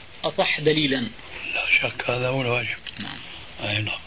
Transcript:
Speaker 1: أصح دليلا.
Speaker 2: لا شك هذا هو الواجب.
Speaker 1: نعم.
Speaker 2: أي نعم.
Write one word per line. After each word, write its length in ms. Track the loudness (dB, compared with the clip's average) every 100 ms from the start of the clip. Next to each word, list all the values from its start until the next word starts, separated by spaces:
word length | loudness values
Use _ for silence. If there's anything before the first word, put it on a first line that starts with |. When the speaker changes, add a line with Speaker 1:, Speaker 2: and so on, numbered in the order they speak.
| -14 -6
Speaker 1:
أصح 360 | -2 2 2 4
دليلا. 400 | 4 6 4 2 -2 -8 -12 -10 -4 -2
Speaker 2:
لا 100 | 4 4
شك 280 | 4 0 0
هذا 180 | 2 2
هو 140 | 2
الواجب. 360 | 2 2 0 -6 -8 -8
Speaker 1:
نعم. 180 | -8 -10 -12 -12 -12 -8 -2
Speaker 2:
أي 120 | 0
نعم. 180 | 0 -4